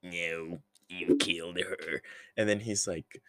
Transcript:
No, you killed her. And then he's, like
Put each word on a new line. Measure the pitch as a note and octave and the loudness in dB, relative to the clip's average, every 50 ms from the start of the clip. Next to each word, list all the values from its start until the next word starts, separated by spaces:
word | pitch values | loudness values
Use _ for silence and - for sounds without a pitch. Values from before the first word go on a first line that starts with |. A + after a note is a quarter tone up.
No, | - F#2 F2 E2+ E2+ E2 E2 E2 E2 E2 E2+ E2 - _ _ - _ _ | -10 -6 -4 -2 -2 0 -2 -2 -4 -6 -8 -8 -10 _ _ -20 _ _
you | F#2 F#2 - - - | -8 -6 4 4 6
killed | - - - E2+ E2+ E2 E2+ F2 F2 | 6 6 2 0 -2 -2 -4 -2 -2
her. | - - - - D#2+ E2 D#2+ - - - - - - - _ | -2 -2 -2 -6 -4 -4 -4 -6 -6 -8 -16 -16 -18 -8 _
And | - A2 G#2 | 2 4 4
then | G#2 G#2 | 4 2
he's, | A2 A#2 G#2 G2 - | 2 -2 0 0 0
like | - F2+ D#2+ - _ - - _ | 0 -2 -4 -4 _ -16 -20 _